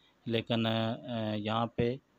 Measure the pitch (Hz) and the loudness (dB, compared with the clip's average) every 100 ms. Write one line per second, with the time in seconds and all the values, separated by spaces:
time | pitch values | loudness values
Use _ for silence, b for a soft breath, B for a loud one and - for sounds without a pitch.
0 | b _ 120 113 - 117 113 113 113 120 | b _ -2 -2 2 2 2 2 0 -2
1 | - 117 107 107 104 113 117 - 120 135 | -6 -4 -2 -2 0 0 0 0 0 -2
2 | - | -10